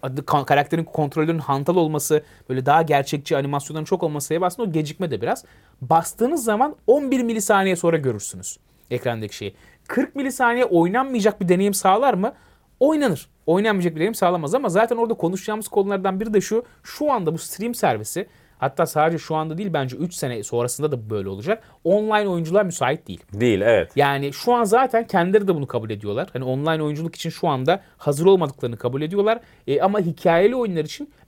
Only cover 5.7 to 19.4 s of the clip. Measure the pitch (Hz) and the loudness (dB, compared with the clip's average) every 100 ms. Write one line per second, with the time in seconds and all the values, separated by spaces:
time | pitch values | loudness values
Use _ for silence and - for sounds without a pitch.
5.7 | - 127 165 165 - 240 330 226 208 285 | -10 0 2 0 -2 0 0 0 0 0
6.7 | - - 277 269 247 233 220 - 202 190 | 0 4 4 2 -2 -2 0 2 4 2
7.7 | 175 170 165 135 107 - 92 90 - _ | 2 2 2 0 -4 -8 -12 -14 -16 _
8.7 | _ - 120 127 113 107 - 101 - - | _ -8 -4 -4 -4 -6 -8 -10 -12 -20
9.7 | _ - - 269 269 269 254 240 240 254 | _ -6 -2 -2 -2 -4 0 2 2 2
10.7 | 175 175 233 269 247 202 196 180 180 202 | 4 2 0 0 2 0 2 2 2 2
11.7 | 196 196 202 277 180 214 - _ _ _ | 2 2 4 4 2 -2 -6 _ _ _
12.7 | - 277 311 269 139 - _ - 180 220 | 0 2 4 0 -2 -8 _ 0 2 2
13.7 | 196 175 156 190 226 175 180 147 247 247 | 2 0 0 -2 0 0 0 0 -2 0
14.7 | 175 226 233 233 226 170 190 - 214 214 | 2 2 0 -2 -2 -2 -4 -6 -8 -2
15.7 | 208 196 196 190 190 226 208 185 220 - | 0 0 0 -2 -2 0 0 2 -2 -4
16.7 | _ - - 302 247 160 160 - - 226 | _ -14 -4 0 0 0 -4 -6 -8 -6
17.7 | 233 175 110 107 170 202 _ _ - 135 | 0 0 0 -4 -8 -8 _ _ -6 -4
18.7 | - 165 156 160 165 - 156 | 0 0 2 2 0 -4 -4